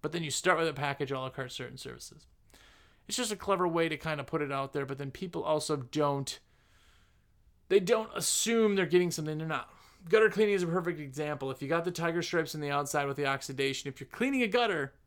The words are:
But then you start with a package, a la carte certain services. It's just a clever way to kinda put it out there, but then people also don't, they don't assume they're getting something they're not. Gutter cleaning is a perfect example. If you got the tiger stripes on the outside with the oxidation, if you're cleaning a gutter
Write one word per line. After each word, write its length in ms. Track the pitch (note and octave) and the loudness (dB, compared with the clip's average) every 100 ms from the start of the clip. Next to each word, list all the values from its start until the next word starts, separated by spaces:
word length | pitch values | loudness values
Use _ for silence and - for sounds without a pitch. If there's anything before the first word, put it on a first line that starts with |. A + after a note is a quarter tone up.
But 100 | D3+ | -4
then 100 | E3 | -4
you 100 | D#3 | -4
start 280 | C3 F3+ E3 | -2 2 4
with 80 | E3 | 2
a 60 | |
package, 380 | C#3 C#3+ C#3+ C3+ | 0 -4 -2 -4
a 60 | C3+ | -4
la 120 | C3 | -6
carte 240 | C3+ B2+ | -8 -8
certain 240 | - B2+ B2+ | -8 -12 -12
services. 500 | B2+ A#2+ - - - _ _ - - - - _ - | -14 -12 -16 -20 -20 _ _ -20 -20 -20 -20 _ -8
It's 80 | G#3 | -4
just 160 | A#3 | -2
a 60 | G#3 | -4
clever 280 | - F#3+ F3+ | 0 2 2
way 220 | E3 E3 | 2 0
to 80 | D#3 | 0
kinda 300 | E3 D3+ C3+ | -4 -4 -2
put 160 | D#3+ | -2
it 100 | D3 | -2
out 220 | C3+ C3+ | -2 -2
there, 120 | C#3+ C3+ | -4 -4
but 120 | C3+ | -6
then 140 | C#3 | -8
people 340 | - F#3 E3+ - | -8 -8 -4 0
also 320 | D3+ D3+ D3+ | 0 2 -2
don't, 600 | B2 D3+ D3 C#3 C3+ - _ _ _ _ _ _ _ _ _ _ _ _ _ | -2 2 2 2 -2 -8 _ _ _ _ _ _ _ _ _ _ _ _ _
they 100 | G3 | 4
don't 320 | F3+ A3+ G#3+ - | 4 0 0 -4
assume 600 | - - A3 A3+ G#3+ G3 | -2 0 2 4 4 4
they're 100 | E3+ | 4
getting 260 | F3 F3+ | 4 4
something 260 | E3 D3+ D#3 | -2 -4 -6
they're 100 | D#3+ | -4
not. 260 | C#3+ - - - - E3 | -6 -6 -18 -20 -20 2
Gutter 200 | G#3+ A3 | 6 6
cleaning 260 | - G#3+ G3 | 6 4 4
is 80 | |
a 40 | F3 | 2
perfect 320 | F3 E3+ D#3 | 0 -2 -6
example. 520 | C#3+ C3 D3+ D3 C3+ | -8 -6 -4 -2 -4
If 100 | C3 | -4
you 80 | C#3 | 0
got 160 | E3 E3+ | 0 0
the 60 | |
tiger 300 | F3 E3+ E3+ | -2 0 0
stripes 320 | E3+ E3+ D#3 | 0 0 0
on 60 | D#3 | -4
the 120 | D3 | -2
outside 360 | C#3+ C#3+ D3+ C#3+ | -2 0 0 0
with 80 | C#3 | 0
the 120 | C#3 | 0
oxidation, 600 | C#3 - C3+ C#3 C3+ C#3+ | 0 -4 -2 -2 -2 -8
if 140 | - | -10
you're 80 | - | -14
cleaning 320 | - B3+ C4+ | -2 0 2
a 60 | A#3 | 2
gutter 460 | A#3+ A#3 E3+ C3+ _ | 2 2 0 -4 _